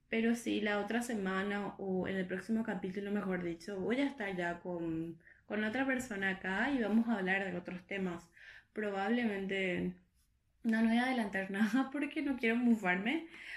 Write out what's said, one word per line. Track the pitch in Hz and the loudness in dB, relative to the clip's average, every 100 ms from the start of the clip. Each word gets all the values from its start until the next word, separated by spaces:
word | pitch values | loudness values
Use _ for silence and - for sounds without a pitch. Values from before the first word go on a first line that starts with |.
| - | -4
Pero | 226 226 233 | 0 2 2
sí, | 220 208 | 0 0
la | 208 208 | 2 0
otra | 208 226 | 0 -2
semana | 233 220 190 190 202 202 196 - | 0 -2 0 0 0 -2 -4 -6
o | 190 185 180 | -2 0 0
en | 190 | -2
el | 185 | -2
próximo | 185 - 220 | -4 0 0
capítulo, | 220 190 190 196 202 | 0 -2 -4 -4 -2
mejor | 202 190 180 | -2 0 -2
dicho, | 175 165 208 190 | -2 -6 -8 -4
voy | 180 254 | 0 2
a | 277 | 0
estar | - 196 180 | -2 -4 -2
ya | 175 175 | -2 -4
con, | 185 175 165 160 165 165 - - - | -6 -4 -2 -2 -4 -8 -18 -20 -6
con | 214 214 | -2 0
otra | 254 269 | 0 0
persona | 247 - 196 196 | 0 -2 -2 -2
acá | 185 190 190 262 | -2 -2 0 2
y | 269 | 2
vamos | 202 220 226 | 4 4 4
a | 208 | 2
hablar | 185 196 190 | 2 0 0
de | 175 | -4
otros | 180 180 - | -6 -10 -6
temas. | 196 185 165 - - - - _ | -2 -2 -4 -12 -20 -20 -20 _
Probablemente | 214 208 196 202 240 226 196 196 190 185 180 180 - _ _ _ _ _ _ | -4 -2 0 2 2 2 0 -2 0 0 0 -2 -4 _ _ _ _ _ _
no, | 226 220 | 0 4
no | 226 | 4
voy | 233 | 4
a | |
adelantar | 254 240 208 196 190 | 2 0 0 -2 -2
<laughs> | |
nada | 196 214 254 269 | 2 4 4 2
porque | 285 285 320 | -2 -4 -2
no | 277 247 | -2 0
quiero | 226 240 | 2 4
mufarme, | 240 214 180 185 220 330 - - - | 6 4 4 2 2 -2 -4 -16 -14